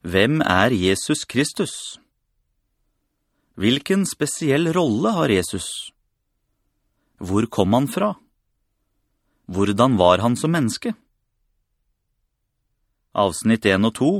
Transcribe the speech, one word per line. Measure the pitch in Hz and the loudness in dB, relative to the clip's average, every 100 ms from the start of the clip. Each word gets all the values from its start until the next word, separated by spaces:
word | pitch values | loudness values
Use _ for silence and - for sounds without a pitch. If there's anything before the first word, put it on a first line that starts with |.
Hvem | 90 90 110 156 | -2 0 2 0
er | - 92 110 | 0 2 2
Jesus | 120 92 98 - 147 - | 2 0 0 -2 -6 -4
Kristus? | 120 139 - 254 - - - _ _ _ _ _ _ _ _ _ _ _ _ _ _ _ - | -2 -2 -4 -6 -6 -16 -18 _ _ _ _ _ _ _ _ _ _ _ _ _ _ _ -2
Hvilken | 101 135 - 190 185 | 0 0 0 -2 0
spesiell | - 147 - 156 139 170 | -4 -6 -2 0 2 2
rolle | 180 160 110 202 | 0 0 0 0
har | 196 160 | 0 2
Jesus? | 98 90 95 - - - _ _ _ _ _ _ _ _ _ _ _ _ _ | 2 0 -6 -8 -12 -16 _ _ _ _ _ _ _ _ _ _ _ _ _
Hvor | 87 98 | -2 -2
kom | 110 - 95 117 | 0 0 2 2
han | 139 | 0
fra? | - 208 190 _ _ _ _ _ _ _ _ _ _ _ _ - | -2 -4 -6 _ _ _ _ _ _ _ _ _ _ _ _ -8
Hvordan | 92 101 101 131 113 | -2 0 2 2 6
var | 90 90 | 6 6
han | 113 120 | 2 -2
som | 156 170 | -2 0
menneske? | 120 - 240 220 _ _ _ _ _ _ _ _ _ _ _ _ _ _ _ _ _ _ _ _ _ | -2 -4 -8 -8 _ _ _ _ _ _ _ _ _ _ _ _ _ _ _ _ _ _ _ _ _
Avsnitt | 110 98 80 110 113 104 | 0 0 0 0 2 2
en | 95 110 | 2 2
og | - | 0
to. | 135 | 0